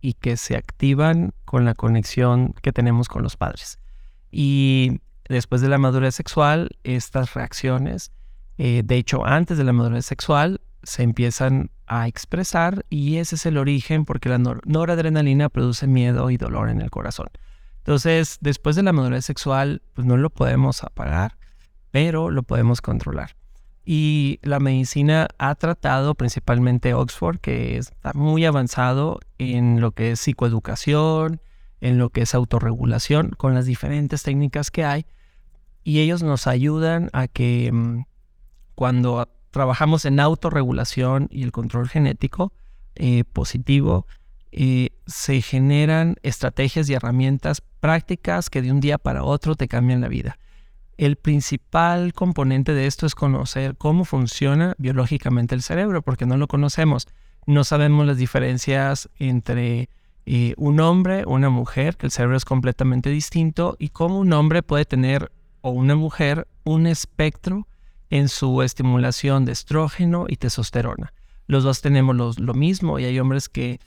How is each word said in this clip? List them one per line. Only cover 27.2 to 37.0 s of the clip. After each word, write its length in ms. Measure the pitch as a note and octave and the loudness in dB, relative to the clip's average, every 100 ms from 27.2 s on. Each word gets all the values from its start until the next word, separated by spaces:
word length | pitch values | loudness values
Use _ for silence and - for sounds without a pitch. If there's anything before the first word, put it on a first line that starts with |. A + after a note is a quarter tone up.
| E3+ F3 | -4 -4
que 380 | - B2 A#2+ B2 | -4 -4 -4 -4
está 340 | B2+ - C#3 | -8 -10 -8
muy 320 | C#3 D3+ D#3 E3 | -2 0 2 2
avanzado 760 | C#3+ B2 - B2 C3 D3+ - - - | 2 0 0 0 0 -2 -4 -12 -8
en 420 | B2+ B2 A#2+ A#2 | -4 2 4 4
lo 100 | A#2 | 2
que 200 | - A2+ | 0 -2
es 80 | A#2 | 0
psicoeducación, 1200 | - C3 B2 A2+ - - - D3 D#3 D#3 D#3+ E3 - - - - | -2 0 0 0 -4 -4 0 2 2 0 -2 -4 -10 -20 -20 -6
en 160 | B2 B2 | 0 2
lo 140 | A#2+ | 2
que 100 | - | 0
es 140 | A#2 B2+ | 0 0
autorregulación, 960 | B2 A#2 A#2 A2+ B2 A#2 - D3 - | 0 0 0 0 0 0 2 0 0
con 240 | - C3+ B2+ | -2 0 2
las 100 | B2+ | 0
diferentes 560 | A#2+ C#3 C#3+ C#3+ D3+ | -2 -2 -2 -2 -4
técnicas 480 | - C#3 C#3+ D3 C#3+ | -2 -2 0 -2 -4
que 160 | - D3+ | -2 -2
hay. 220 | C#3+ D#3+ - _ - - - - - | -2 -6 -16 _ -20 -20 -20 -20 -12
Y 180 | - D3+ | 0 2
ellos 200 | D#3 E3+ | 2 2
nos 240 | D#3+ C3+ - | 0 0 0
ayudan 640 | B2+ C#3+ D#3 D#3+ E3 | 0 0 0 0 0